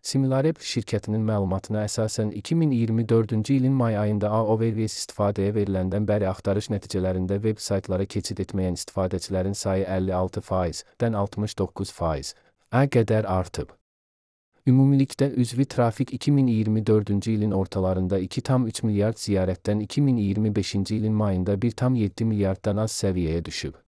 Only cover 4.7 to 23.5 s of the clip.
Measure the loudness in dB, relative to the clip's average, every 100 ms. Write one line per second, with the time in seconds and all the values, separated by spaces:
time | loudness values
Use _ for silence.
4.7 | 0 -2 -4 -10 -2 0 2 0 2 0
5.7 | 0 0 0 2 2 0 -2 0 0 0
6.7 | -6 -2 -2 0 0 -2 0 0 -2 -2
7.7 | -2 0 -2 -2 -4 -6 -6 -4 -2 -2
8.7 | -2 -6 -4 -2 -2 -4 -2 -2 -2 -2
9.7 | -2 0 -2 0 0 -2 -4 -4 -2 0
10.7 | -4 -14 _ -2 0 -4 -4 -6 -2 -4
11.7 | -4 -10 -4 -2 -2 -6 -14 _ _ _
12.7 | 0 4 2 2 0 2 -2 -2 -6 -10
13.7 | _ _ _ _ _ _ _ _ _ 2
14.7 | 6 6 4 2 0 0 0 -2 0 -2
15.7 | 2 0 0 -4 -2 2 4 4 2 2
16.7 | 0 4 2 4 0 0 0 2 0 0
17.7 | 0 0 0 0 -2 -2 -6 0 0 0
18.7 | -2 0 2 0 -2 -2 0 0 -2 -2
19.7 | -2 -2 0 2 2 0 2 0 0 -2
20.7 | -2 -2 -2 0 0 0 0 0 0 0
21.7 | 0 0 2 0 0 -2 0 0 0 -2
22.7 | -2 -2 -2 -2 0 0 -2 -4